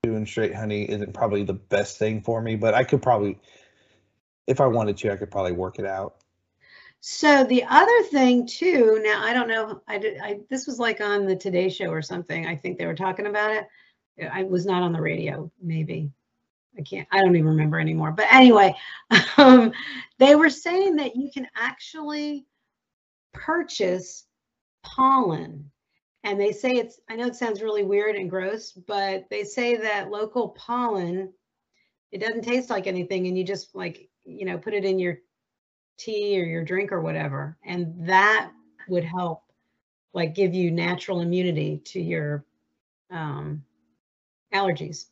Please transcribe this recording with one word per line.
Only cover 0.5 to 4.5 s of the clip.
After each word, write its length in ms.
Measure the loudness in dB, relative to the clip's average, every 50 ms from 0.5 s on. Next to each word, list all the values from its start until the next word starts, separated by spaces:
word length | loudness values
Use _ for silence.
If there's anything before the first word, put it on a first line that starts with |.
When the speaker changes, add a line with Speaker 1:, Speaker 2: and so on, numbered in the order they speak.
| -2
Speaker 1:
honey 300 | -4 -6 -4 -4 -4 -4 -4
isn't 240 | -6 -6 -6 -8 -4
probably 300 | -4 -2 0 0 -2 -2
the 100 | -4 -6
best 440 | -8 -4 _ -2 -2 -2 -4 -4
thing 240 | -4 -2 -2 -2 -4
for 200 | -4 -4 -4 -2
me, 140 | -2 -4 -4
but 180 | 0 2 2 2
I 100 | 2 2
could 180 | 2 0 0
probably, 380 | 4 2 2 2 2 -2 -4 -8 _ _ _ _ _ _ _ _ _ _ _ _ _ _ _ _ _ _ _ _ _
if 120 | -2